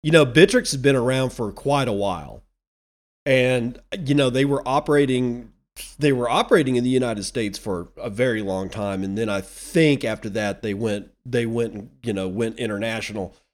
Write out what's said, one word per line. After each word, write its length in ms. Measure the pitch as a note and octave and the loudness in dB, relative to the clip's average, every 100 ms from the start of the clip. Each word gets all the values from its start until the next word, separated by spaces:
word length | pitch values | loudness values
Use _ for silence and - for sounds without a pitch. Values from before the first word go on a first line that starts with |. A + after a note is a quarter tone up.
You 100 | D3 | 6
know, 120 | D#3+ | 6
Bittrex 460 | C#3 A#2+ F#3+ B3 - | 8 6 6 4 0
has 80 | C#3 | 0
been 180 | C#3 C3+ | 2 2
around 340 | A#2+ C3 C3 | 2 0 -2
for 220 | - A2 | -2 -8
quite 360 | F#2 C#3 C#3+ B2+ | -6 -2 0 0
a 40 | |
while. 500 | G2+ G2 F2 C#2 - _ _ _ _ _ _ _ _ - | -2 -2 -4 -8 -18 _ _ _ _ _ _ _ _ 0
And, 520 | C3 B2+ B2+ A#2+ B2 _ G3+ C#3 | 2 4 0 -2 -8 _ -8 0
you 80 | |
know, 160 | C#3+ C3 | 2 2
they 160 | B2 C#3 | 2 0
were 200 | C#3 - | 0 0
operating, 880 | C3+ D3 D3 C#3 B2+ B2+ A#2+ A2+ _ _ - - - | -2 2 2 4 2 0 -4 -10 _ _ -20 -20 -2
they 140 | C#3+ | 0
were 180 | B2+ A#2+ | 2 0
operating 460 | C#3 A#3+ G#3 C3+ B2 | 0 4 4 4 2
in 80 | |
the 40 | B2 | 2
United 360 | B2+ B2 G#2+ | 0 0 -4
States 340 | F#2 A#2+ G#2+ F#2 | -6 -4 -4 -6
for 300 | - F#2 F2 - | -6 -6 -8 -12
a 100 | A#2 | -10
very 320 | G2+ B2+ A2 | -2 0 0
long 300 | G2 F#2+ F#2+ | -2 -4 -4
time. 340 | A2 G2+ G2 | -6 -4 -4
And 140 | G2 G2 | -4 -4
then 100 | A2+ | -4
I 140 | G2 | -4
think 600 | F#2+ - - E3+ D#3 C#3 | -6 -16 -4 2 4 2
after 280 | A#2 A2 A2 | -2 -6 -6
that, 320 | G#2 G#2 F#2+ | -4 -4 -4
they 100 | A2 | -6
went 380 | G2+ A2+ G2+ - _ C3 | -4 -2 -4 -8 _ -4
they 160 | B2 A#2 | -2 -2
went, 440 | A2+ A#2 G#2+ G2+ _ | -2 -4 -6 -14 _
you 100 | A#2 | -4
know, 160 | G2 F#2+ | -2 -2
went 300 | F#2+ A2+ A2 | -2 -4 -2
international. 760 | A#2+ G2+ A2+ A2 G#2 G#2+ F2+ _ _ | -4 -2 -4 -4 -6 -8 -8 _ _